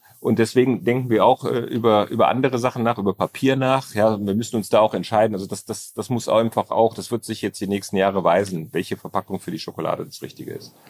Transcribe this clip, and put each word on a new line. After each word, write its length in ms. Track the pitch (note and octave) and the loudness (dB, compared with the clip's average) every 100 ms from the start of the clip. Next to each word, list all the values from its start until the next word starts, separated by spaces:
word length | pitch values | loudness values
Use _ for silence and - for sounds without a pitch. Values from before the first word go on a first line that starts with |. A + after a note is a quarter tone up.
| _ _ | _ _
und 180 | - A2+ | 0 2
deswegen 460 | A2 B2+ B2 G#2+ | 2 4 2 2
denken 240 | F#2 B2 B2+ | 0 -2 0
wir 160 | G#2+ | 4
auch, 220 | G#2 B2+ - | 4 4 0
äh, 140 | A#2+ | -4
über, 480 | A#2+ A#2+ A2+ G#2+ G2+ | -4 0 4 4 2
über 200 | - G2+ | 2 2
andere 300 | B2 C3+ B2 | 2 0 0
Sachen 240 | B2 B2 | -2 0
nach, 160 | A#2 A#2 | -2 0
über 160 | G2+ | -2
Papier 420 | F#2 - - C3+ C3+ | -2 -4 0 0 2
nach. 380 | C3 C3+ - | 2 0 0
Ja, 240 | G#2+ A2 G#2+ | 2 2 2
wir 160 | G2+ | 0
müssen 220 | G2+ A#2+ A2+ | -2 -2 -4
uns 120 | F#2+ | 2
da 120 | A2+ | 4
auch 120 | G#2+ | 4
entscheiden. 420 | F#2+ F2 A2 A2 | 2 0 2 2
Also 120 | G2 G2 | 0 -8
das, 180 | G2+ | -10
das, 300 | - A2 - | -10 -12 -10
das 160 | - G2+ | -10 -4
muss 180 | A#2+ - | -4 0
einfach 420 | A2 A2+ - - | 2 2 -2 -2
auch, 240 | F#2+ A2+ | 0 0
das 160 | A2 F#2 | 0 -6
wird 140 | A#2 | -6
sich 160 | - A2 | -6 -6
jetzt 200 | G#2 - | -6 -4
die 40 | G2 | -4
nächsten 300 | G2 - G2 | -4 -2 0
Jahre 280 | G2 F#2+ | 0 2
weisen, 440 | F2 F2 G2 F2 D#2 | 2 2 0 -6 -6
welche 260 | E2+ - F#2+ | -6 -4 -8
Verpackung 420 | E2+ G2+ - F#2+ | -6 -8 -6 -8
für 100 | - | -8
die 80 | E2+ | -10
Schokolade 460 | - - E2 E2+ | -10 -6 -6 -6
das 160 | F2+ - | -8 -14
Richtige 320 | - - - | -16 -14 -14
ist. 220 | - - _ | -14 -16 _